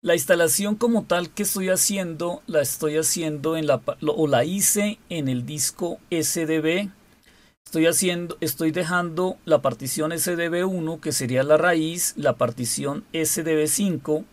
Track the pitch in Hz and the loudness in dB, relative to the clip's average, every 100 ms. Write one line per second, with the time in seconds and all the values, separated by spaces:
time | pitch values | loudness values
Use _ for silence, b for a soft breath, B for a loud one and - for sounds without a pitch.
0 | 170 170 - 175 165 - 202 214 240 233 | 2 2 4 4 4 2 0 0 2 2
1 | - 175 170 - 202 196 185 185 - 196 | 2 0 0 -4 -4 -2 0 2 2 0
2 | 175 160 175 190 - 156 135 - 160 151 | -4 -4 -6 -6 -2 0 0 -2 -2 0
3 | 160 - 160 151 156 160 151 135 - - | 0 -2 -4 -2 -2 -2 0 0 -2 -4
4 | 151 151 151 131 147 196 185 208 208 214 | -2 0 2 2 2 0 0 0 -2 -4
5 | _ 170 139 127 123 151 - - 175 - | _ -6 -2 -4 -4 -4 -6 -4 -6 -6
6 | _ 170 151 - 160 160 156 175 208 - | _ -2 -2 -2 0 0 2 0 -2 -10
7 | _ _ b b b b - 160 160 165 | _ _ b b b b -6 2 2 4
8 | 180 175 175 - 160 - 160 156 165 180 | 0 -2 -6 -6 -6 -2 -2 0 0 0
9 | 175 160 185 185 - 151 135 120 131 - | -2 -2 -2 -4 2 2 2 -2 -6 -2
10 | 156 165 180 170 170 170 185 185 160 160 | -2 -2 -2 0 0 0 0 -2 -4 -4
11 | 165 131 131 127 139 156 175 170 156 170 | -4 -2 0 0 4 6 6 2 0 -2
12 | - - 143 120 123 117 120 - 139 143 | -4 0 0 2 0 -2 -4 -4 -4 -6
13 | - 165 156 - 165 156 151 - 202 156 | -6 -2 -2 -2 0 2 2 2 0 0
14 | 143 156 - | -2 -2 -2